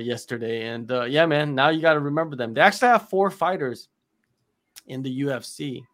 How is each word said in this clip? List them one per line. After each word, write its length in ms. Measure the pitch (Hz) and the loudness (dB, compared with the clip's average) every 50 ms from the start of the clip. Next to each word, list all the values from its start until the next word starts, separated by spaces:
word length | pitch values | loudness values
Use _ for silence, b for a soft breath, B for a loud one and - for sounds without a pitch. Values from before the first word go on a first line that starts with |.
yesterday. 640 | 113 120 117 110 - - 127 117 113 113 113 113 113 113 | -4 -4 -6 -6 -6 -8 -8 -6 -4 -4 -4 -4 -6 -6
And, 220 | 117 117 117 113 | -8 -8 -6 -4
uh, 140 | 127 123 120 | -4 -4 -2
yeah, 220 | 123 139 151 170 | 0 4 4 4
man, 280 | 165 147 147 151 147 139 | 4 4 2 0 0 2
now 140 | 131 135 156 | 2 2 4
you 120 | 160 160 | 4 4
gotta 200 | 160 165 156 147 | 4 4 4 2
remember 340 | 143 147 147 160 165 160 147 | 2 -2 -2 -2 -2 -4 -4
them. 180 | 123 117 110 110 | -6 -6 -4 2
They 80 | 135 | 4
actually 260 | 170 208 202 - 254 247 | 4 4 4 4 4 4
have 200 | 240 208 214 - | 4 4 2 0
four 220 | 190 190 196 190 | 0 0 0 0
fighters 580 | 190 - 165 180 190 170 143 127 113 - - _ _ _ _ _ _ _ _ _ _ _ _ _ _ _ _ _ - - _ | 0 -2 -2 -2 -2 -2 -4 -4 -6 -8 -14 _ _ _ _ _ _ _ _ _ _ _ _ _ _ _ _ _ -20 -20 _
in 160 | - 131 131 | -12 -10 -8
the 80 | 131 135 | -6 -6
U 200 | 127 131 139 139 | -4 -4 -2 -2
F 140 | 131 117 - | -2 -4 -6
C. 400 | - - - 147 143 123 131 127 _ | -10 -12 -10 -10 -10 -10 -12 -14 _